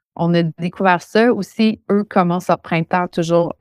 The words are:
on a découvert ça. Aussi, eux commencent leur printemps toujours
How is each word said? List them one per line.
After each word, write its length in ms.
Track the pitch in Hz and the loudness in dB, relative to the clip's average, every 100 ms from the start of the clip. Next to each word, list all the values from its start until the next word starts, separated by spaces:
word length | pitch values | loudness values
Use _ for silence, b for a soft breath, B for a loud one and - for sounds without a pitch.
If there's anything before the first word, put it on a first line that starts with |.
| _ - | _ -4
on 160 | 170 170 | 0 0
a 80 | |
découvert 580 | 165 - 180 - 190 175 | 0 -4 -8 -2 0 0
ça. 320 | - 214 240 | 0 2 2
Aussi, 480 | 110 - - 220 - - | 0 -4 -2 -2 -2 -2
eux 140 | 202 | -2
commencent 460 | 202 202 175 180 175 | 0 0 2 0 -2
leur 100 | 170 | -4
printemps 480 | - 165 165 185 180 | -2 -4 -2 -2 -2
toujours 480 | - 165 170 170 - | -4 0 0 0 0